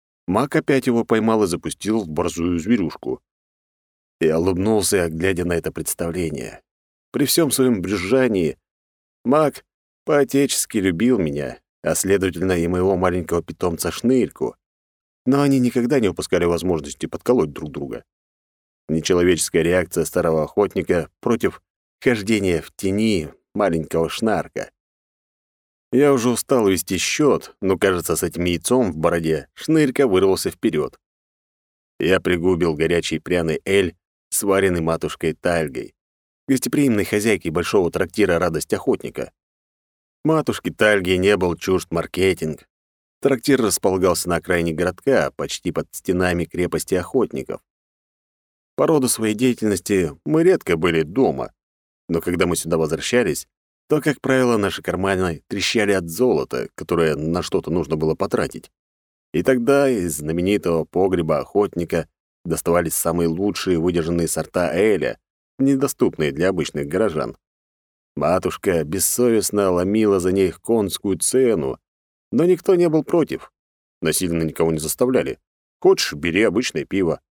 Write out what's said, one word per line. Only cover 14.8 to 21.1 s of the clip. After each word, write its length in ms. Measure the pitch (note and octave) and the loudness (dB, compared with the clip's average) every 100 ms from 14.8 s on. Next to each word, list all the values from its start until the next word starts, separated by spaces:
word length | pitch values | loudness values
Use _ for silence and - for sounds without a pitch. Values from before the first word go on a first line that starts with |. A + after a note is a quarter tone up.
| _ _ _ _ | _ _ _ _
Но 160 | - C#3 | 0 2
они 180 | C#3+ C3+ | 4 2
никогда 400 | B2 B2 A#2+ C#3 | 2 0 0 2
не 100 | G2+ | 0
упускали 360 | E2+ - F2+ | -2 -2 0
возможности 640 | E2+ E2+ F2+ E2 C#2 - - | 2 0 0 -4 -4 -10 -10
подколоть 460 | - - B3 D#2 | -8 0 0 0
друг 200 | - D#2+ | -4 -12
друга. 320 | C2 C#2 A#2 _ _ _ _ _ _ _ _ - | -10 -10 -12 _ _ _ _ _ _ _ _ -6
Нечеловеческая 720 | D#2+ - F2+ F2+ E2 - F2 | -4 0 2 4 2 0 0
реакция 420 | E2 F#2 E2 F2 | 2 0 0 -4
старого 380 | D#2 F#2 E2+ D#2+ | -2 0 0 0
охотника 680 | D2+ - G2 F#2+ E2 F2 D2+ | -2 0 0 0 -2 -2 -2